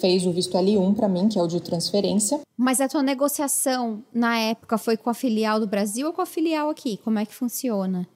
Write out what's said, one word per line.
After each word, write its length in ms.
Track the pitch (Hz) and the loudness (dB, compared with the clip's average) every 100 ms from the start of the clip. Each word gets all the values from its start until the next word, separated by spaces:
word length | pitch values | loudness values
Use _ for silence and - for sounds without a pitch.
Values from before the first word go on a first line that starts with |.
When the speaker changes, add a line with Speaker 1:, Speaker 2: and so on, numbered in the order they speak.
Speaker 1:
fez 240 | 190 185 180 | 2 2 2
o 40 | |
visto 240 | 170 180 190 | 0 0 2
L 180 | 185 208 | 2 4
um 160 | 185 | 4
pra 160 | 208 208 | 2 2
mim, 200 | 180 208 | 2 2
que 100 | 202 | 2
é 40 | |
o 40 | 170 | 0
de 140 | 170 | -2
transferência. 800 | - 170 - 202 185 190 - 294 - - | -4 -4 0 0 0 0 0 -2 -4 -2
Speaker 2:
Mas 200 | 247 254 | 0 2
a 80 | 269 | 0
tua 160 | 311 | 0
negociação 1000 | 269 269 285 - 285 - 269 254 233 208 - | 0 2 0 0 -2 -2 0 0 -2 -6 -6
na 240 | 233 233 233 | 0 2 2
época 380 | 220 226 - 220 | 0 -2 -2 -2
foi 220 | - 226 | 0 0
com 100 | 247 | 0
a 60 | |
filial 440 | 226 262 214 220 214 | -2 0 0 2 0
do 80 | 220 | 0
Brasil 420 | 202 208 214 302 | 0 -2 -2 -4
ou 40 | |
com 80 | 339 | -4
a 60 | 349 | -4
filial 420 | - 330 311 302 | -2 0 0 -2
aqui? 320 | 311 262 190 | -4 -4 -4
Como 160 | - 220 | -2 -2
é 60 | |
que 100 | 220 | -2
funciona? 720 | - 247 - 254 202 190 185 180 | -4 -6 -4 -2 -2 0 -2 -4